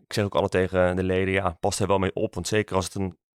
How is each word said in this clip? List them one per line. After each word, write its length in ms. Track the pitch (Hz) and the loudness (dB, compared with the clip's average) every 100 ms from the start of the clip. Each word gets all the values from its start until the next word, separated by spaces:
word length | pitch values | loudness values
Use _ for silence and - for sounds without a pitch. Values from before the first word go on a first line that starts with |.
| _ | _
ik 80 | |
zeg 120 | - 101 | -2 0
ook 100 | - | 0
altijd 340 | 95 92 92 | 2 2 2
tegen 260 | 92 90 92 | 2 2 2
de 80 | |
leden, 300 | 92 92 95 | 0 0 0
"Ja, 240 | 98 95 85 | 0 -2 -2
pas 200 | 98 - | -2 0
er 80 | 95 | 0
wel 100 | 98 | 2
mee 140 | 92 | 0
op." 200 | - - | -2 -6
Want 140 | - 87 | -6 -2
zeker 280 | 107 104 95 | -2 0 -2
als 100 | 87 | -2
het 100 | 98 | -4
een 220 | 95 85 _ | -6 -8 _